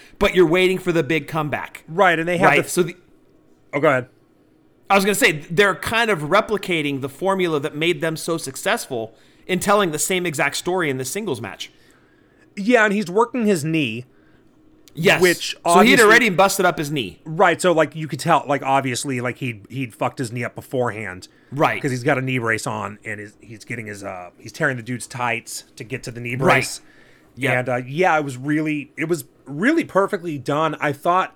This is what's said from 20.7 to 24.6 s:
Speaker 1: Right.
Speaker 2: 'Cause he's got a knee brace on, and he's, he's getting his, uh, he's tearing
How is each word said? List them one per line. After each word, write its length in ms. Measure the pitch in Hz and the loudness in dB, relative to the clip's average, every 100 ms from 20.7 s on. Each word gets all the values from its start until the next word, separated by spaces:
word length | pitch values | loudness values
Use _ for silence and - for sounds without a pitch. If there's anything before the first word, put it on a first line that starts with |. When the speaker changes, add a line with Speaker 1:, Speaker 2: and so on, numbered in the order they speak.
| 127 120 104 101 92 - _ - | -4 -2 -4 -10 -12 -18 _ -10
Speaker 1:
Right. 300 | 135 139 107 | 0 0 0
Speaker 2:
'Cause 80 | 143 | -4
he's 140 | 123 | -2
got 160 | 139 131 | 0 0
a 20 | |
knee 160 | 131 127 | 0 -2
brace 300 | 113 110 131 | -2 -2 -4
on, 320 | 107 101 104 | -6 -8 -10
and 160 | 113 107 | -14 -12
he's, 140 | 104 _ | -14 _
he's 240 | - 107 - | -20 -20 -14
getting 220 | 117 107 | -12 -12
his, 160 | 101 | -12
uh, 260 | 98 92 87 _ | -12 -14 -16 _
he's 140 | 113 | -16
tearing 260 | - | -4